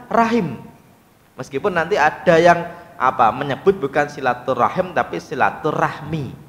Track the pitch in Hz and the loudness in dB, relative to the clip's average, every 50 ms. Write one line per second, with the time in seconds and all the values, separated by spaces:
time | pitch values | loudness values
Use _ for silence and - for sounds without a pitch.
0 | - - - 226 233 220 226 240 190 151 - - - - - - _ _ _ _ | -10 -2 0 0 0 2 0 0 -2 -2 -6 -10 -14 -18 -20 -20 _ _ _ _
1 | _ _ _ _ _ _ _ - 127 - - - 170 202 180 170 160 160 165 - | _ _ _ _ _ _ _ -16 -12 -10 -6 -4 -2 -2 0 -2 -2 0 0 2
2 | 143 156 - - - - 165 160 170 175 170 170 170 - - - - - - - | 2 2 2 2 2 4 6 6 8 6 6 4 2 -6 -12 -16 -20 -20 -8 -2
3 | - 127 - - 120 110 107 131 143 143 131 - - 190 196 196 139 135 - 151 | -2 0 2 4 2 2 2 0 -4 -6 -6 0 2 2 2 2 0 -4 -2 -2
4 | 147 143 - - 131 127 120 - - 139 131 120 120 107 - 175 185 185 170 135 | -2 -2 -4 -4 -4 -2 -2 -2 -4 -4 -2 0 0 0 0 -2 -4 -2 -2 -4
5 | 120 - - 170 - - 165 131 113 101 - - - 156 147 - 160 151 - - | -2 -2 -4 -10 -10 -8 -2 0 0 0 0 -2 -4 -4 -2 0 -2 -2 -4 -6
6 | 151 143 160 160 139 104 - - - | -10 -8 -8 -6 -6 -8 -12 -14 -18